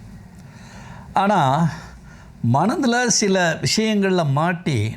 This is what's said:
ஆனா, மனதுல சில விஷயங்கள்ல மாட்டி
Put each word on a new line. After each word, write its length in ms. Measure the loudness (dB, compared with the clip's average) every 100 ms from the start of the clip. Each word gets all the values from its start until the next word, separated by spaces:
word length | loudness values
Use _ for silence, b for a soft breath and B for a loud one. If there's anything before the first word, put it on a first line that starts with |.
| -18 -20 -20 B B B B B B B B
ஆனா, 560 | 0 2 4 4 2 0 B B B B B B -4 0
மனதுல 540 | 2 2 2 2 2 2
சில 540 | 2 2 2 2 0
விஷயங்கள்ல 680 | 0 0 0 2 2 2 2
மாட்டி 640 | 0 0 -2 -2 -2 -2